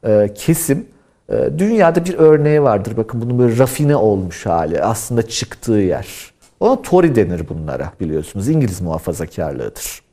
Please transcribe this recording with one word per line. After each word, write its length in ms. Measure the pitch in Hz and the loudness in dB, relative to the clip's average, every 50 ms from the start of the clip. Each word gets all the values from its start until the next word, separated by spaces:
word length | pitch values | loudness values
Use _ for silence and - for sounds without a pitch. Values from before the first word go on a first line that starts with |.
| - | 0
e, 240 | 120 107 104 104 101 101 | 2 2 4 2 2 -2
kesim, 520 | - - - 165 - - - 135 160 233 - _ _ _ _ _ _ _ - 101 | -6 -2 -2 0 0 0 -2 -2 -2 -2 -10 _ _ _ _ _ _ _ -6 -2
e, 260 | 110 - 131 143 156 | -2 0 0 0 -2
dünyada 460 | 185 208 233 220 190 165 165 175 170 | -2 0 2 4 4 4 4 2 -2
bir 100 | 180 180 | -2 0
örneği 480 | - 160 156 156 151 147 151 151 151 147 | 4 6 6 6 6 4 2 2 4 4
vardır. 340 | 135 110 104 95 104 107 | 4 2 2 0 -2 -4
Bakın 240 | 113 110 - - 117 | -4 -4 -4 -4 -6
bunun 180 | 113 120 123 123 | -4 -2 2 2
böyle 200 | 123 120 113 117 | 2 2 4 4
rafine 380 | 131 123 - - 147 143 147 | 2 2 2 0 2 2 2
olmuş 500 | 139 104 107 104 98 92 90 - - - | 4 4 2 2 2 -2 -6 -8 -8 -4
hali, 360 | 110 85 82 82 78 82 78 71 | -2 0 0 0 0 -2 0 0
aslında 400 | 104 113 110 - - 123 117 117 | 0 -2 -2 -4 -4 -2 -2 -2
çıktığı 500 | 123 - - - - - - - - 113 | -2 -4 -8 -8 -8 -10 -14 -4 0 0
yer. 340 | 107 98 92 82 67 - - - - - - _ _ _ _ _ _ | 2 2 0 0 -2 -6 -10 -14 -18 -20 -20 _ _ _ _ _ _
Ona 220 | - 220 262 262 - | 0 0 0 0 -2
Tory 320 | - - 180 180 165 135 | 2 4 4 4 4 4
denir 340 | 117 101 82 87 85 82 71 | 2 2 2 0 -6 -6 -8
bunlara 440 | 76 80 78 76 67 64 69 78 - _ | -8 -8 -8 -8 -6 -6 -8 -10 -8 _
biliyorsunuz. 480 | 92 80 76 78 76 - - 101 95 123 | -6 -4 -4 -4 -6 -6 -8 -6 -2 0
İngiliz 320 | 160 160 139 110 92 90 | 0 2 2 0 -2 -4
muhafazakarlığıdır. 1300 | 92 87 80 80 - - 82 - 85 82 - - 85 76 71 64 64 - - - - - - - _ _ | -6 -6 -6 -6 -4 -6 -6 -6 -6 -10 -6 -6 -6 -6 -6 -6 -8 -8 -10 -10 -12 -12 -12 -14 _ _